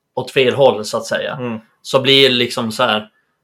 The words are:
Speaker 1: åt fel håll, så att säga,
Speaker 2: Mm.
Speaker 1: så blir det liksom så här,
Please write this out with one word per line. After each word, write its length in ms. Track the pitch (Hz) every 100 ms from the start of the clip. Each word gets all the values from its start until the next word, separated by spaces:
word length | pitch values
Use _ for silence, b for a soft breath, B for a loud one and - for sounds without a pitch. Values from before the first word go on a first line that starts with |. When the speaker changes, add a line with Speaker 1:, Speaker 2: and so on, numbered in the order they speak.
| _ -
Speaker 1:
åt 160 | 123
fel 220 | 143 123
håll, 320 | 120 131 107 107
så 120 | 117
att 80 | -
säga, 280 | 110 -
Speaker 2:
Mm. 260 | - 123 110 - _
Speaker 1:
så 180 | - 135
blir 280 | 127 139 135
det 60 | 123
liksom 360 | 120 - 113
så 120 | 107
här, 260 | 123 107 107 _ _ _